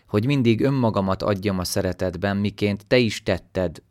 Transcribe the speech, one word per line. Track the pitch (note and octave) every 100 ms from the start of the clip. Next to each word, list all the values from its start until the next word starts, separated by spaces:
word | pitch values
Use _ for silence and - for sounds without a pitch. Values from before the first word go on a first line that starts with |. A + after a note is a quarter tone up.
| -
hogy | G#2+ A#2+
mindig | C#3+ A#2 A2
önmagamat | C3+ C3+ A#2 G2+ F#2+ F#2+
adjam | - G2+ G2+ F#2+
a |
szeretetben, | F2 G2+ F#2 F2 F#2 E2+ G2+ G2
miként | G2+ - G#2 G2+ -
te | B2+
is | A2+ -
tetted, | - F2+ - F#2+ F2+ - _